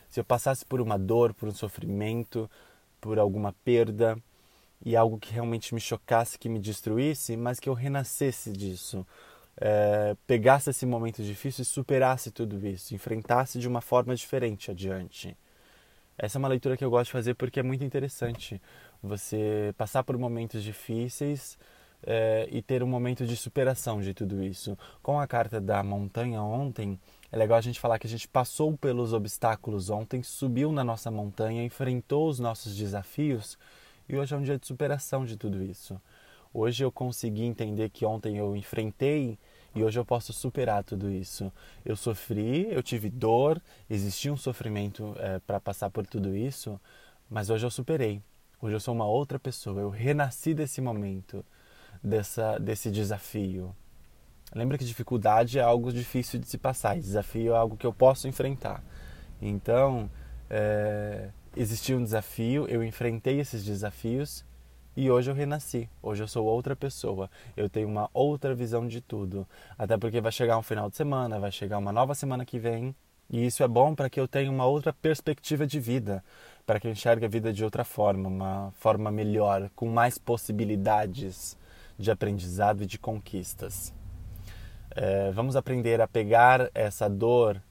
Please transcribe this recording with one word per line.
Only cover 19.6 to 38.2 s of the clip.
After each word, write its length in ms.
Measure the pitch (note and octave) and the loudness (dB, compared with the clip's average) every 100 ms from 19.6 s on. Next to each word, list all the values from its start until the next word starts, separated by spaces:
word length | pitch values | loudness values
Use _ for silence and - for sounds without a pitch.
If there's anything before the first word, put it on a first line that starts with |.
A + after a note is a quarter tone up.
| G#2 - | -2 -2
passar 260 | A2 C3 | -2 -2
por 120 | - B2 | -2 -2
momentos 440 | B2 A#2 A2+ A2+ | -2 -4 -4 -6
difíceis, 960 | G#2 G#2+ - A2+ B2 - C#3+ C#3+ - - - - - _ | -8 -10 -6 -4 -4 -4 -4 -4 -8 -20 -20 -20 -20 _
é, 440 | - A2+ A2 A2 - | -2 2 4 2 0
e 80 | A#2+ | -4
ter 220 | - B2+ | -2 0
um 40 | B2 | 0
momento 400 | B2+ B2 B2 A#2+ | 0 -2 -2 -2
de 100 | A#2+ | -4
superação 640 | A#2+ - B2+ - - G#2+ | -4 0 2 0 -2 -2
de 100 | G2 | -2
tudo 300 | F#2+ G2+ G2 | -4 -4 -2
isso. 360 | F#2+ F#2 G#2+ G2 - - | -4 -6 -8 -10 -12 -10
Com 160 | - D3 | -2 0
a 80 | C#3 | 0
carta 320 | A#2+ A2 A2 | 0 0 -2
da 240 | G2 G2+ | 0 2
montanha 600 | G2+ G2+ G2+ - B2 A2+ | 0 -2 -4 -2 -2 -2
ontem, 580 | G#2+ A#2 C#3 A#2 G#2 F#2+ - - - | -2 -2 -4 -4 -4 -6 -10 -20 -4
é 40 | A2+ | 2
legal 200 | A2 A2+ | 6 6
a 60 | |
gente 180 | A#2 A#2 | 4 0
falar 180 | A#2+ A2+ | 0 0
que 80 | A2+ | -2
a 40 | |
gente 180 | A2+ - | -8 0
passou 480 | C3 B2+ - D#3 D#3 | 0 2 2 0 2
pelos 380 | C#3 B2 A#2 | 0 2 2
obstáculos 760 | A2+ G#2 - A#2 A2 - G#2 F#2 | 0 -2 0 0 0 -2 -4 -2
ontem, 340 | G#2 A2+ B2+ | -4 -4 -6
subiu 480 | B2 - C3 A#2+ D3+ | -6 -4 0 2 2
na 140 | D3 | 2
nossa 260 | A#2+ A2+ A#2 | 0 -2 -4
montanha, 540 | A2 G#2 G2+ A2 A2+ | -4 -4 -2 -2 -2
enfrentou 640 | A#2+ - B2+ B2 - C#3+ D#3+ | -4 -2 -2 -2 0 2 2
os 100 | B2+ | 0
nossos 380 | A#2+ A2 A2 G2+ | -2 -4 -6 -6
desafios, 800 | G#2 G2+ G2 - D3+ A#2 - - - - - - - | -4 -4 -6 -2 0 0 -4 -16 -20 -20 -20 -18 -6
e 80 | C#3 | -4
hoje 180 | C#3 | -2
é 40 | C#3+ | -2
um 40 | |
dia 140 | C#3 C3+ | -2 -2
de 80 | |
superação 600 | - B2+ D3 C#3+ - C3+ | -4 -4 -2 -2 -2 -4
de 120 | B2 A2 | -4 -4
tudo 240 | G#2+ F#2+ | -4 -4
isso. 400 | F#2+ F2 - F#2+ - _ - - _ | -4 -8 -14 -14 -16 _ -20 -20 _
Hoje 300 | A#2 A2+ A#2+ | -2 0 0
eu 80 | C3+ | -2
consegui 520 | - B2+ A#2+ A#2 G#2 | -2 -6 -4 -4 -2
entender 460 | A#2+ A2 A2 G#2+ G#2+ | -2 -2 -4 -2 -2
que 160 | - A2 | -2 -2
ontem 320 | A2 | -2